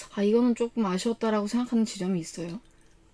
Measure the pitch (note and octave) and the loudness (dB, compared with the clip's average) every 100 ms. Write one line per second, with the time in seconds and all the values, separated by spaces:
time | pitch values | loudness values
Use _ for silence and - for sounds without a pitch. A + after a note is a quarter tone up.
0 | - - G3+ A3+ B3 A3+ A#3 - G3+ F#3 | -10 0 2 4 4 2 -2 0 0 0
1 | A#3 A3+ A3+ G#3+ G#3 A#3 B3 A#3 A3 G3 | -2 0 0 0 0 -2 0 0 0 -2
2 | F3+ F#3 D#3+ - E3+ F3+ - _ - _ | -2 -2 -4 -8 -10 -10 -14 _ -20 _
3 | _ | _